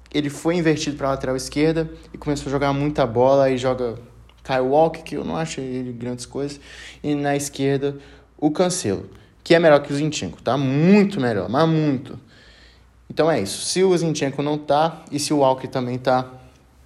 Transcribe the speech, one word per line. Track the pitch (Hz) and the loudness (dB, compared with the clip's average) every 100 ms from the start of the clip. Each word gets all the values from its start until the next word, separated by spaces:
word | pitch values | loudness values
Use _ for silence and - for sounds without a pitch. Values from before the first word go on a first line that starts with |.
| - | -6
ele | 147 143 | -4 -4
foi | 143 160 175 | -2 0 2
invertido | 160 156 147 143 | 2 0 -2 -4
pra | 135 | -2
lateral | 131 127 131 | -2 -2 -4
esquerda | 131 143 156 165 160 - - | -4 0 0 0 -4 -10 -18
e | - | -10
começou | 151 143 139 | -6 -4 -4
a | |
jogar | 135 143 | -2 0
muita | 139 147 151 127 | 0 -2 0 0
bola. | 113 131 139 | 2 4 6
Aí | 135 127 | 4 2
joga | 131 123 120 110 - - - _ | -2 -2 -4 -8 -14 -20 -20 _
Kyle | - 131 | -4 -2
Walker, | 127 147 160 165 | 2 4 4 0
que | - | -10
eu | 143 | -8
não | 143 160 | -6 -6
acho | 160 - | -6 -8
ele | 131 127 123 | -8 -6 -8
grandes | 117 120 123 | -8 -8 -8
coisas, | - 131 143 143 - - - - | -10 -8 -8 -10 -18 -20 -20 -8
e | 147 | -4
na | 147 143 143 | -2 0 -2
esquerda | 143 - 139 139 143 143 - - _ - | -4 -2 0 0 -2 -6 -14 -20 _ -2
o | 151 | 0
Cancelo, | 151 180 180 110 92 - - - _ | 2 0 0 -2 -4 -6 -18 -20 _
que | - | 4
é | 170 | 6
melhor | 170 143 | 8 6
que | 143 | 4
o | 143 | -2
Zinchenko, | 151 - 90 - | -2 -4 -6 -6
tá? | 117 135 | -2 0
Muito | 135 139 170 208 196 170 | 0 2 6 6 4 0
melhor, | 123 104 90 | -2 -2 -2
mas | 131 165 | 0 2
muito. | 160 151 127 - - - - - - - - _ _ - | 2 0 -2 -6 -16 -18 -20 -20 -20 -20 -20 _ _ -8
Então | - 156 | -2 0
é | 139 | 0
isso. | 98 - - | -2 -6 -4
Se | 180 | 0
o | 190 | 2
Zinchenko | 175 160 147 139 139 | 2 0 -2 -4 -2
não | 143 151 | -4 -4
tá, | 147 147 165 160 - | 0 2 2 -4 -8
e | 143 | -6
se | 143 | 0
o | 147 | 2
Walker | 135 131 127 | 4 2 -2
também | 135 123 123 | -4 -4 -2
tá, | 131 127 127 - - _ _ _ | 0 0 -2 -12 -20 _ _ _